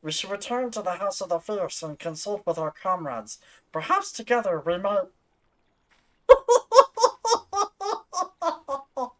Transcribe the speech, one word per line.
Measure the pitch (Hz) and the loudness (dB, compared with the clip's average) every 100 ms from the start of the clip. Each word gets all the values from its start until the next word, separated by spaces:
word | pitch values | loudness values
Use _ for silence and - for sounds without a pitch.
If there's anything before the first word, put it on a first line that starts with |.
We | 156 | -6
should | 151 185 | -6 -4
return | 202 196 240 254 | -8 -4 -4 -4
to | 226 | -4
the | 190 180 | -6 -4
House | 196 185 | -4 -4
of | 185 | -2
the | 170 | -4
Fierce | - 208 170 - | -2 -4 -4 -6
and | 160 151 | -10 -8
consult | 170 156 - 202 190 | -10 -8 -6 -6 -4
with | 160 | -4
our | 156 | -4
comrades. | - 190 180 156 120 107 - _ - _ | -6 -2 -2 -2 -8 -10 -14 _ -20 _
Perhaps | 160 160 381 392 | -8 0 0 0
together | - 233 247 214 165 156 | -10 0 0 2 -2 -2
we | 175 | -2
might | 196 202 185 _ _ _ _ _ _ _ _ _ _ _ _ | 0 0 -2 _ _ _ _ _ _ _ _ _ _ _ _
<laughs> | 523 - 480 - 466 508 - 466 - 453 453 - 392 403 _ 392 453 - 359 370 _ 339 - - 277 277 - 240 _ | 6 8 2 6 6 6 6 0 2 0 0 0 -4 -4 _ -6 -6 -6 -8 -8 _ -4 -4 -8 -10 -8 -8 -8 _